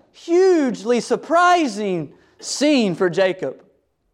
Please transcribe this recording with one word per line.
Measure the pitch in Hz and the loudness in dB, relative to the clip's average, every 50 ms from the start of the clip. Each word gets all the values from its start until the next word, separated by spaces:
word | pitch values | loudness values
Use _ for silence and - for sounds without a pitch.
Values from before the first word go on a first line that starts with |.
| _ _ | _ _
hugely | _ - - 339 339 359 381 381 359 320 277 254 196 - 190 233 247 233 | _ -14 -4 0 2 4 4 4 4 2 0 -2 -4 -4 -2 -2 0 0
surprising | - - 240 - - - 320 339 359 359 359 359 311 247 196 208 214 196 180 165 147 - - _ _ _ _ - | 0 -2 -4 -4 -2 0 2 2 4 4 4 2 0 -2 -4 -6 -6 -4 -4 -4 -6 -8 -14 _ _ _ _ -18
scene | - - - - 269 302 302 254 226 190 165 | -14 -10 -4 -2 0 2 2 2 2 0 0
for | - 196 180 | 0 -2 -2
Jacob. | 160 185 190 190 175 - 147 135 - - _ _ _ _ _ _ _ _ _ _ | 0 0 0 0 -2 -4 -8 -10 -10 -12 _ _ _ _ _ _ _ _ _ _